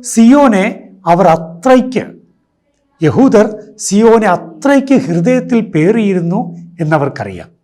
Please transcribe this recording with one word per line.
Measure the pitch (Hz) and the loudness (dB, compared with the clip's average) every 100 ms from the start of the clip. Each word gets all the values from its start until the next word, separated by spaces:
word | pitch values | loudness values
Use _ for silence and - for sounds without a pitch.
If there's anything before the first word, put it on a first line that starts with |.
| 247 | -4
സിയോനെ | - 233 285 277 202 208 - - - 165 | 2 4 6 4 2 -2 -6 -18 -10 -2
അവർ | 175 185 165 | 2 2 2
അത്രയ്ക്ക്, | - - 262 254 - 208 - 85 _ _ _ _ _ _ _ _ | -4 -6 2 2 2 -6 -8 -16 _ _ _ _ _ _ _ _
യഹൂദർ | 156 117 262 202 214 - - - - | -2 2 2 4 0 -4 -18 -14 -4
സിയോനെ | 196 226 226 214 175 | 0 2 2 2 -2
അത്രയ്ക്ക് | - - 277 277 269 262 - | -6 -8 0 0 2 -2 0
ഹൃദയത്തിൽ | 170 175 254 254 240 208 156 | -4 0 -2 -2 -4 -2 -2
പേറിയിരുന്നു | 165 233 208 185 170 196 - - - - | 0 0 -2 -2 -4 -6 -8 -12 -20 -8
എന്നവർക്കറിയാം. | 156 156 139 - 101 90 80 _ | -4 -2 -2 -6 -12 -14 -18 _